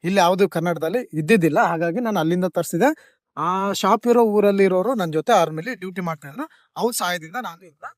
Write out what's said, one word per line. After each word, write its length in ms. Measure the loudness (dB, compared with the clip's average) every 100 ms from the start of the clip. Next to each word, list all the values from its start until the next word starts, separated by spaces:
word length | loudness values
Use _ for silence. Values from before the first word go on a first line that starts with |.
ಇಲ್ಲಿ 140 | 0 2
ಯಾವ್ದು 300 | 4 4 2
ಕನ್ನಡದಲ್ಲಿ 600 | 0 -2 -2 -2 -4 -4
ಇದ್ದಿದ್ದಿಲ್ಲ, 480 | -6 2 4 4 2
ಹಾಗಾಗಿ 400 | 0 0 -2 -2
ನಾನು 200 | -4 -2
ಅಲ್ಲಿಂದ 240 | 0 0
ತರ್ಸಿದೆ. 760 | -2 -2 -4 0 0 0 _ _ _ -6
ಆ 360 | -4 -2 -4
ಶಾಪ್ 340 | -2 0 2 4
ಇರೋ 160 | 2
ಊರಲ್ಲಿ 420 | 4 4 2 4
ಇರೋರು 300 | 2 2 0
ನನ್ 180 | -2 -2
ಜೊತೆ 200 | -4 2
ಆರ್ಮಿಲಿ 420 | 2 2 -2 -8
ಡ್ಯೂಟಿ 260 | -10 -10 -8
ಮಾಡ್ತಾ 280 | -8 -8 -12
ಇದ್ರು, 200 | -12 -12 _ _ -4
ಅವ್ರ 160 | -4
ಸಹಾಯದಿಂದ 440 | -2 -4 -4 -8 -10
ನಾನು 240 | -10 -14 -20
ಇದನ್ನ 280 | _ -20